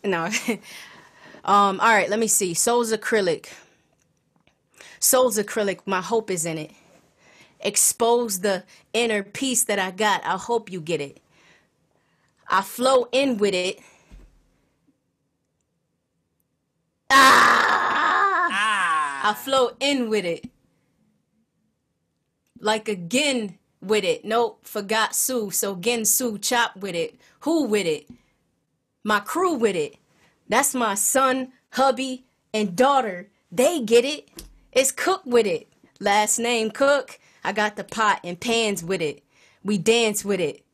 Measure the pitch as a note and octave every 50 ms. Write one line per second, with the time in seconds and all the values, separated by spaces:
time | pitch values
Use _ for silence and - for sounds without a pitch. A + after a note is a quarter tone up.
0 | - G3+ F#3 E3 E3 F3+ G#3+ - - - A3 - - - - - - - - -
1 | - - _ - - - - - - - G3 G3+ G3+ G3 F#3+ - - A#3 A3+ G3+
2 | F3 - G3+ A3+ A#3 G#3+ - - G3+ F3+ E3+ - - A#3+ A#3+ A#3+ A#3 A3 A3 A3
3 | - - A#3 G#3+ G3 F3 D#3 - - - - - - _ _ _ _ _ _ _
4 | _ _ _ _ _ _ _ _ _ _ _ _ _ _ _ _ - - - -
5 | - - - B3+ B3+ B3 G3+ G#3+ G3+ - - A3+ G#3 G3 F#3 - _ F#3+ G3 F3+
6 | F3 F3+ A#3 A3+ G#3+ - F#3 E3 D#3 E3+ D#3+ D#3+ D#3 - - _ _ _ _ _
7 | _ _ _ _ _ _ _ - - _ _ _ - G#3 G3+ - - - - -
8 | A#3 A3+ A#3 A#3+ A#3+ A3+ G3 F#3 F3+ G3+ F#3+ F3+ - _ - - _ _ - A3+
9 | A#3+ A3+ G#3+ G#3 G3 G3+ - - C#4 C4 B3 A3 - - G#3 G3+ F#3 F#3+ F#3 F#3
10 | A3 G#3 F#3+ F3 - D#3 F3+ F#3 - - A#3+ A3+ A3+ - F3+ F#3 D3+ E3 E3+ C#3+
11 | C#3+ C3+ - - _ _ _ _ _ _ _ _ _ _ _ _ _ _ _ _
12 | _ _ _ _ _ _ _ _ _ - - F#3+ G3 - - - B3 C4 C4+ B3+
13 | A#3 - - C4 C#4 C4+ A#3+ G3 G#3 G3+ F3+ F3+ F3+ F#3 - - - - _ _
14 | _ _ - - - _ _ _ _ _ _ _ _ _ _ _ _ _ _ _
15 | _ _ _ _ _ _ _ _ _ _ _ _ _ _ _ _ _ _ _ _
16 | _ _ _ _ _ _ _ _ _ _ _ _ _ _ _ _ _ _ _ _
17 | _ _ C4 C4+ C4+ C4+ B3+ - - - - - - - - - - - - -
18 | - D#4 F#4 F#4+ G4+ G4 F#4+ F4+ F4+ E4+ F#3+ G3 G#3 A3 G#3+ G3 F#3 E3+ - D3
19 | D3 C#3+ C#3 C#3 C3+ G#3 G#3 - - C4+ C4+ C4+ B3 - - _ C4+ C#4 C#4+ C4+
20 | A#3+ A3 A3 G#3 F3+ F3 E3 - - B3+ _ _ _ _ _ _ _ _ _ _
21 | _ _ _ _ _ _ _ _ _ _ _ _ _ _ _ _ _ _ _ _
22 | _ _ _ _ _ _ _ _ _ _ _ - - G#3 A3 A3 G#3+ A3 G#3 F3+
23 | E3+ E3 A#3+ C4 D4+ C#4+ C4+ A#3+ G#3+ G3 - _ _ _ _ _ - F#3 A3 G#3
24 | F#3+ F3 D#3+ - - G#3 A3 A#3 A#3+ G#3+ - _ _ - - A3 G#3 F#3+ A3 A3
25 | A3 - - - - - B3+ A#3+ G#3+ G3 - - - G3 G3 F3+ F3 A#3 B3 A#3
26 | A3 G#3 - - B3+ A#3 G#3 G3+ - - B3+ A#3+ A#3 A3 - F#3+ G3 G3 E3+ E3+
27 | E3 - _ _ _ _ _ _ - D4 E4 D#4+ C#4 G#3+ G#3 G3+ F#3+ E3 D#3 -
28 | - _ - _ _ _ _ _ _ _ _ _ _ _ _ _ _ _ _ _
29 | _ G#3 G#3+ G3+ G#3 - - D#4+ F#4 F4+ D#4+ A#3 A#3 G#3 F#3 E3+ D3 - - _
30 | _ _ _ _ _ _ _ _ _ - G3+ B3 C#4 - - B3+ A#3 G#3+ G3 G3+
31 | - - - C4 C4+ C4 B3+ C4 B3+ C4 _ _ _ _ - B3 C4+ C4+ B3 A#3
32 | C4 C4 B3+ B3+ _ _ _ _ _ _ - G#3+ G#3+ F#3 F3 E3+ B3+ C#4 C#4+ C4+
33 | A#3+ G#3 F3+ F3+ F#3 _ _ _ _ _ F3+ G3 B3+ D#4+ F4+ D#4 A#3 G#3 A3+ A#3+
34 | A#3+ C#4 D4+ - _ _ _ - - - - _ _ _ - B3+ C4+ B3+ - -
35 | - F4 F#4+ F#4+ - B3+ A#3+ A#3 G#3+ G3+ E3 D3+ - _ _ _ _ _ _ _
36 | G3 G#3 G3+ G#3+ G#3+ G#3+ - - A#3 A#3+ A#3+ A3+ A3 A3 - - C#4 C#4 C#4+ C#4
37 | C4 - - _ _ _ _ _ - E3+ G3+ G#3+ G#3 G#3 G#3 - F#3+ - - A3
38 | A3 G#3 F#3+ - - F3 F3+ F3 - A#3+ A3+ A#3 A3+ G#3+ G3+ E3+ E3+ E3 F#3+ F3+
39 | E3 D3 C#3 - _ _ _ _ _ _ _ _ - F#3+ G#3+ G3 D#3+ A3 A3+ A#3+
40 | A#3 A3 G#3 - - G3+ G3+ F#3 E3+ C#3+ - - _ _